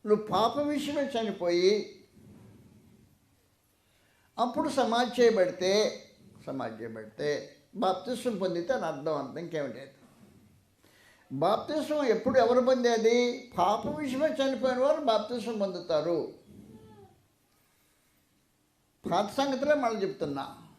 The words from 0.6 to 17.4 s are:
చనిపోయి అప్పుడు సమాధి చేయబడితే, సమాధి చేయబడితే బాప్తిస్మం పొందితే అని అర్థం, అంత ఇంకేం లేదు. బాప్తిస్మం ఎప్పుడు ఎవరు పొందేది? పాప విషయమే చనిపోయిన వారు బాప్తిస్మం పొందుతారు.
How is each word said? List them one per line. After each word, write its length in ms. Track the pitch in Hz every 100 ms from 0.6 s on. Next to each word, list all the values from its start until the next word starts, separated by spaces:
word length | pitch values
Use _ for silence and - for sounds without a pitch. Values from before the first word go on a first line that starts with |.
| 294 294 - 294
చనిపోయి 1000 | 277 226 220 - 175 175 185 214 - - _ - - - - - - - - - _ _ _ _ _ _ _ _ _ _ _ _ _ -
అప్పుడు 300 | 247 302 302
సమాధి 540 | 269 226 233 247 -
చేయబడితే, 800 | 233 190 180 - 185 202 208 - - _ - - -
సమాధి 360 | 135 117 110
చేయబడితే 760 | 117 113 107 - 147 143 - - _
బాప్తిస్మం 640 | 190 190 185 233 240 254 196
పొందితే 340 | 185 170 170
అని 140 | 254 165
అర్థం, 400 | 147 156 147 131
అంత 100 | -
ఇంకేం 360 | 170 160 139
లేదు. 240 | 113 139 - - _ - - _ _ _ _ _ _ - _ _
బాప్తిస్మం 720 | 135 170 214 - 302 285 302
ఎప్పుడు 340 | 269 214 254 262
ఎవరు 220 | 233 247
పొందేది? 880 | 247 254 240 226 220 240 247 262 - -
పాప 280 | 180 226 -
విషయమే 400 | 294 285 262 311
చనిపోయిన 520 | - 269 247 254 247
వారు 220 | 269 311
బాప్తిస్మం 580 | 269 214 214 247 208 220
పొందుతారు. 760 | 196 180 165 156 160 165 - - - - - - - 415 381 _ _ _